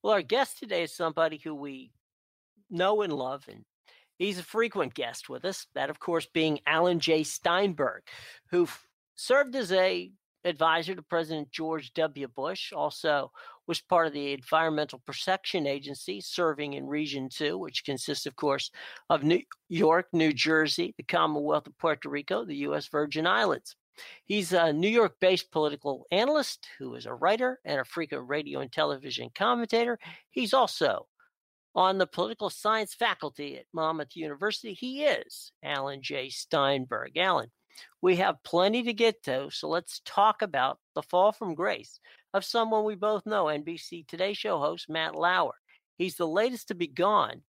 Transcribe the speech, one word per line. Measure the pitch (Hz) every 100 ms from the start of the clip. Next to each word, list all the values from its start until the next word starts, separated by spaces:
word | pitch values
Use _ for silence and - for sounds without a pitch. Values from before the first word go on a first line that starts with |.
Well, | 208
our | 208
guest | 139 240 269 -
today | 226 180
is | 165
somebody | - 165 160 160 156
who | 160 147
we | 143 131 127 _ _ _ _ _ _ _ _
know | 175 185 214
and | 196
love, | 143 127 139 -
and | 101 - _ _ _ _ _
he's | 190 180
a |
frequent | 170 220 233 196 135
guest | 120 120 117 -
with | 131 180
us, | 185 -
that, | 139 139
of | 151
course, | - 165 151
being | 165 160 147 -
Alan | 160 175 170
J | 165 160
Steinberg, | 151 - 175 175 202 151 131 98 - - - - _
who | 175 170
f-, | - _ _ _ -
served | - 262 285 262
as | 190
a | 185 185 180 180 _ _ _
advisor | 175 151 160 165 165
to | 185
President | 151 170 156 156 143
George | - 160 160 131 -
W | 160 143 131
Bush, | - 143 190 -
also | 151 147 - 160 143 131 - - - -
was | 165
part | _ 180 160
of |
the | 143 143
Environmental | 139 - 160 160 151 151 123 -
Protection | 139 - 185 - 185 143
Agency, | 139 139 139 - 196
serving | - - 165 143 147
in | 139 135
Region | 147 151 139 131
Two, | - 151 180
which | 165 -
consists, | - 135 - 143 147
of | -
course, | 147 139 - - - - _
of | 160
New | 147 175 - - _
York, | 170 156 170 175
New | 170 160
Jersey, | 131 156 160 156 - 175 -
the |
Commonwealth | - 170 160 151 147 151 151
of | _
Puerto | 165 147 143
Rico, | 143 143 202 226
the | 143
U | 143 151
S | -
Virgin | 151 151 151 165
Islands. | 208 214 131 - - _ - - - _
He's | 208 170
a | 180 165
New | 151 196
York-based | 233 214 _ 185 185 -
political | 165 151 147 147 131 -
analyst | 180 247 302 262 - - -
who | 135 120
is | -
a |
writer | 123 170 220 254 254
and | - 143
a | 127
frequent | - 156 143 127
radio | 147 147 139
and | 135
television | - 151 139 139 127 123 -
commentator. | 214 247 226 226 233 233 170 - _
He's | - 226
also | 269 220 - 147 98 - _ _ _ _ _ _ -
on | 185 190
the | 180
political | - 196 226 202
science | - 214 220 208 -
faculty | 233 185 151 - 143 131
at | -
Monmouth | 170 160 160 143 170
University. | 156 143 202 214 226
He | 185 254 269
is | 302 196 - - - _
Alan | 147 143 139 139
J | 127 143 131
Steinberg. | - - 160 135 139 127 113 - 156
Alan, | 185 160 117 _ _ - - _
we | 180 180
have | 196 151
plenty | - 170 190 233
to | 240
get | 214 226 220 -
to, | 131 143
so | - 151
let's | 165 - - -
talk | - 214 208
about | 202 143 131 - _ -
the |
fall | - 180 202
from | 214 202
grace | 151 185 - 107 - - - _
of | 196
someone | 190 240 220 220 214
we | 202
both | 208 208 214
know, | 208 160
N | 147
B | 151 170
C | - 170 156
Today | 170 190
Show | 202 214 170
host | 147 170 -
Matt | 160 160
Lauer. | 156 170 185 147 - _ _ _ _
He's | 180 -
the | 170
latest | 170 240 247 -
to |
be | 185 165
gone | 135 190 214 113 131 _